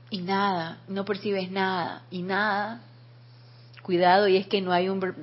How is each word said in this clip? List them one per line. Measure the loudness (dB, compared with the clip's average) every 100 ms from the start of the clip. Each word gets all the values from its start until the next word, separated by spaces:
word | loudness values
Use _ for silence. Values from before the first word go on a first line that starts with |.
| -12
Y | -10
nada, | -2 0 2 0 -4 -10 -10
no | -6
percibes | -4 -4 -2 -4 -2
nada, | -2 0 0 -4 -8 -12
y | -10
nada. | -4 -2 0 -2 -4 -8 -18 -20 -20 -20 -20 -20 -20 -20 -20 -18
Cuidado, | -2 2 6 6 6
y | 4
es | 2
que | -2
no | 2
hay | 0 2
un | -2
ver-, | -4 -6